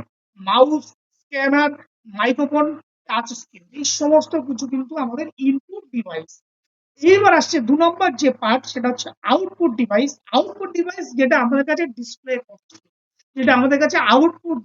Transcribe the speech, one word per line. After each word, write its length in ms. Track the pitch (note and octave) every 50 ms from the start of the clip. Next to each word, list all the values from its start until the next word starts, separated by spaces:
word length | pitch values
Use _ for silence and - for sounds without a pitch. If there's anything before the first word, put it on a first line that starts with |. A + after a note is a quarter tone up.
| - _ _ _ _ _ _ G3 F#3+
মাউস, 380 | F#3+ A3 A#3+ C4 D4+ D4+ D4 - - - _ _ _ _ _
স্ক্যানার, 500 | _ _ C#4+ C4+ C4+ C#4 C#4 D4 D4 D4 D4 - - _ _ _ _ A3 G3
মাইক্রোফোন, 480 | G3+ G#3+ B3 B3+ C#4+ D4 C#4 D4+ D4+ D4+ D4+ D4+ D4+ - _ _ _ _
টাচ 200 | - A3+ A#3 A#3+ A#3 B3+ -
স্ক্রিন, 220 | - _ - F#3+ E3+ _ A#3+ C#4+
এই 60 | C#4+ C4+ - -
সমস্ত 340 | D4+ D4 D#4 D4+ D4+ - - D#4+ B3+
কিছু 180 | C4+ C4 A3 C#4 A#3+ C4+
কিন্তু 200 | C4 C4 B3 D#4 D#4 C4+
আমাদের 240 | A#3 A#3+ C4+ D#4 D4+ - - C4+
ইনপুট 360 | C4+ C4+ C#4 - - F#4+ G#4 - C#4 -
ডিভাইস। 360 | A#3+ A3 F#3 E3 D#3+ D#3+ - - _ _ _ _ _ _ _ _ _ _ _ _ -
এইবার 320 | C#4 E4+ F#4+ G4+ G4+ G4 F#4 D#4
আসছে 180 | - - - D#4 A3+ G#3+
দু 60 | C#4+ D4+ E4+
নম্বর 260 | E4+ E4+ E4+ F#4 F4+ B3+ A3
যে 80 | D4 C4+ B3+ -
পার্ট, 200 | - G#3+ A3+ C4+ - -
সেটা 160 | - B3+ A#3 B3
হচ্ছে 180 | B3 - - - - _ - G3+
আউটপুট 400 | B3 E4 F#4+ F4+ - - F4 D4+ A3+ A3
ডিভাইস। 300 | A#3+ G3+ G3+ G#3+ C4+ C#4+ - _ _ - -
আউটপুট 340 | C4 F#4 - - - G4 F#4 E4+
ডিভাইস 280 | E4+ E4+ F4 F4+ F#4+ D#4+ B3 B3 A#3
যেটা 160 | C4 B3+ D#4+ C#4+ A#3+
আমাদের 220 | A#3+ C#4 C#4 C4+ C#4+
কাছে 140 | D#4 - E4+ C#4 A3+
ডিসপ্লে 360 | - A#3+ - - - _ C4 B3+ B3 B3
করছে, 300 | _ G3+ - _ _ - - _ _ _ _ _ _ _ _ _ _ -
যেটা 160 | C4+ B3+ B3+ C4
আমাদের 200 | B3 B3+ C4+ C#4+ C#4 D4+
কাছে 140 | D4 E4 D#4+ B3+ G#3+ A3+
আউটপুট 440 | C4+ D#4 E4+ - - - E4+ D#4+ A#3+ G#3